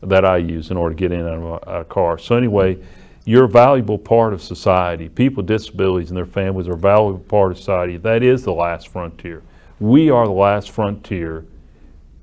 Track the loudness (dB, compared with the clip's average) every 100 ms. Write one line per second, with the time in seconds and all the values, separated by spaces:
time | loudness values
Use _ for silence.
0 | 0 4 4 2 -2 -6 -6 -4 -4 -2
1 | -4 -4 -6 -8 -10 -12 -10 -12 -6 -2
2 | -2 -2 -2 -2 0 0 0 -2 -12 -20
3 | -20 -12 2 4 6 6 6 4 0 -4
4 | 0 2 2 -2 -10 -4 0 2 0 -6
5 | -8 -2 -2 -2 -4 -4 -4 -4 -2 -2
6 | -4 -8 -8 -6 -4 -4 -6 -2 2 4
7 | 2 -2 -2 0 0 -2 -4 -4 -4 -6
8 | -2 2 2 0 -2 -4 -4 -6 -10 -12
9 | -12 -12 -16 -16 -20 -20 -20 -6 2 4
10 | 4 4 2 2 2 2 -4 -4 -4 -6
11 | -10 -8 -8 -10 -14 -20 -20 -20 -20 -20
12 | -20 -20